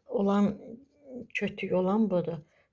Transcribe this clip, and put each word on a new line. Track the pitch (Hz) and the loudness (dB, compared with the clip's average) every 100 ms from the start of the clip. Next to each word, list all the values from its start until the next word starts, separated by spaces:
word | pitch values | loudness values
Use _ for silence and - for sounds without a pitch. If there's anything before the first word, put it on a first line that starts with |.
| - | -6
olan, | 233 196 202 202 - 254 226 277 _ 285 254 - | 0 2 4 4 0 -10 -18 -20 _ -16 -16 -12
kötük | - 202 - 190 | -6 -6 -4 -2
olan | 180 185 208 220 | 0 2 2 2
budur. | 180 165 165 - _ _ | 0 -2 -6 -10 _ _